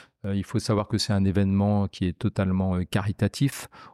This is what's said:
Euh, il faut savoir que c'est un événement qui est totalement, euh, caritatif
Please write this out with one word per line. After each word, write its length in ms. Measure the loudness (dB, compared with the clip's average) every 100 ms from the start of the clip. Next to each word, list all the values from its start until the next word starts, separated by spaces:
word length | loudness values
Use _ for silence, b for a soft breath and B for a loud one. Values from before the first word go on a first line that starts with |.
| B _ -6
Euh, 80 | -4
il 100 | -2
faut 120 | -2
savoir 300 | 0 0 0
que 100 | -2
c'est 160 | 0
un 120 | 2 2
événement 640 | 2 2 2 2 2 0
qui 180 | -2 -4
est 120 | -2
totalement, 600 | -2 0 0 2 0 0
euh, 80 | -2
caritatif 800 | -2 -2 -2 -2 0 -2 -2 -16 B B